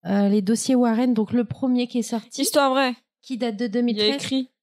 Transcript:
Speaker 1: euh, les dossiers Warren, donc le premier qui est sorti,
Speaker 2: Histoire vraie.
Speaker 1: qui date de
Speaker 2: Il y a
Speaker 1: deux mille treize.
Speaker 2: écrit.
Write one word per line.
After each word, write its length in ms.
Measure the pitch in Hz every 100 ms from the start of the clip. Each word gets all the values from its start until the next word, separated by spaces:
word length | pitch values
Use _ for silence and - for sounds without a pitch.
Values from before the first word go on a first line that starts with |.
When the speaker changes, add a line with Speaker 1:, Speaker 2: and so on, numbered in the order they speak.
| 175
Speaker 1:
euh, 220 | 202 202
les 120 | 208
dossiers 360 | 190 226 - 254
Warren, 380 | 240 220 254
donc 180 | 226 208
le 120 | 233
premier 440 | 226 - 262 247 240
qui 100 | 247
est 40 |
sorti, 400 | 220 233 - -
Speaker 2:
Histoire 280 | - 302 277
vraie. 240 | 262 262 240 _ _
Speaker 1:
qui 160 | - 254
date 180 | 240 202
de 80 |
Speaker 2:
Il 20 | 240
y 0 |
a 60 |
Speaker 1:
deux 80 | 226
mille 140 | 240 214
treize. 180 | 208
Speaker 2:
écrit. 360 | 277 - 269 254 _